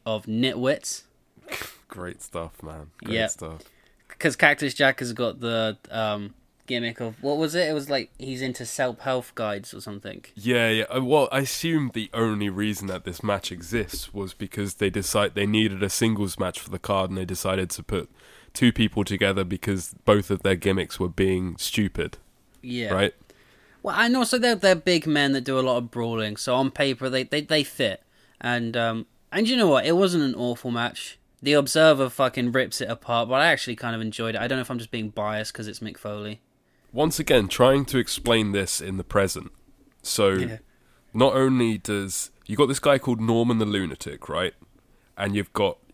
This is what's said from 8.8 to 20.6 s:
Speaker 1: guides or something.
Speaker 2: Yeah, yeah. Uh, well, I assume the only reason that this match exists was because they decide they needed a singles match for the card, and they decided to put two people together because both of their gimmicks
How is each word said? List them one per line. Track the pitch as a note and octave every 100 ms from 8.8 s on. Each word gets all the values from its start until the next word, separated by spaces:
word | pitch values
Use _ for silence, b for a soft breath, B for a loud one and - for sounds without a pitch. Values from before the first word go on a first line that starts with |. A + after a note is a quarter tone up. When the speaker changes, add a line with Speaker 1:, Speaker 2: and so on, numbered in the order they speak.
| B2+ A2 C3+ B2+ - -
Speaker 1:
guides | A2 G2+ -
or | -
something. | G#2+ G2+ G2+ F2+ - -
Speaker 2:
Yeah, | G#2+ A#2+ A2+
yeah. | A2 G#2+ C3
Uh, |
well, | B2+ D3+ C3+
I | C3+
assume | C3+ - E3+ D#3+ C3
the | A2+ G#2+
only | A2+ A2+ G#2+ G#2
reason | F#2 G#2+ G2+ G2
that | F#2
this | G2 F2
match | G#2 G2+ -
exists | F2+ E2 A2+ G2 - -
was | G2+ F#2+ -
because | G2+ - G2+ -
they | G2+
decide | G2 F#2+ G#2+ G#2
they | G2+ G2+
needed | G#2+ A2 F#2+
a | G2
singles | - A2+ G#2+ G2+ -
match | F#2 -
for | -
the | F#2+
card, | - G2 F#2
and | F#2+
they | F#2
decided | F2+ F#2+ F#2+ F#2
to | -
put | - F#2+ D2+ _ b b b
two | - A#2+
people | A2+ A2 A2
together | G2 F#2+ G2 F#2+
because | F2+ F#2+ - F#2+ - - -
both | G#2 -
of | G2
their | G2
gimmicks | F#2